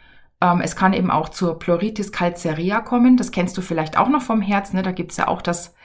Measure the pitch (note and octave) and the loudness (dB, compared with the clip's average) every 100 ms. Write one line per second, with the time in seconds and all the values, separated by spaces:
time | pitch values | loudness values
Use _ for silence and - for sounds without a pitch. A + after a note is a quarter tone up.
0 | - - - - F3+ F3 - - F#3+ F#3+ | -20 -20 -16 -2 2 2 0 2 2 2
1 | F3+ D3+ D#3+ - F3+ - - E3+ G#3 G#3+ | 2 0 -2 -2 -2 -2 0 0 0 -4
2 | G3 - F3 F3 E3+ D#3 F3+ G#3+ A3+ A#3+ | -8 -2 -4 -2 -4 -2 -2 -2 0 4
3 | B3 B3 A3 - F3+ - F3+ E3 D#3 - | 6 6 4 -2 -2 -2 -4 -2 -2 2
4 | A#3 D4 - A3 G3 G3+ G3 F#3 F#3 F3+ | 2 2 2 0 0 -2 0 -2 -2 -4
5 | E3+ - - F3+ - E3+ - _ | -6 -2 -2 -2 -2 -4 -6 _